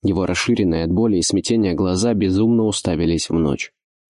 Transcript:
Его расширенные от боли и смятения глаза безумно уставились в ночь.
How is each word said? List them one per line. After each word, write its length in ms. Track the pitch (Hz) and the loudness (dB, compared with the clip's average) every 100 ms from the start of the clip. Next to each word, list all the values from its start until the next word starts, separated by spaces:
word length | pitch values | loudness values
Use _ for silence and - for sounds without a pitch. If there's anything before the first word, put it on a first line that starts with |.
Его 220 | 98 90 | -2 0
расширенные 600 | 90 87 - 113 95 82 | 0 -2 -2 0 2 0
от 80 | 82 | 0
боли 260 | 90 113 95 | 0 2 0
и 40 | |
смятения 520 | 85 98 - 113 101 | 0 -2 0 0 0
глаза 400 | 82 92 92 117 | 0 0 0 0
безумно 480 | 107 95 95 113 117 | 0 0 2 2 2
уставились 640 | 110 101 95 80 82 85 - | 0 -2 -2 0 0 -2 -2
в 60 | |
ночь. 380 | 82 76 - - _ _ _ _ | 0 0 -2 -6 _ _ _ _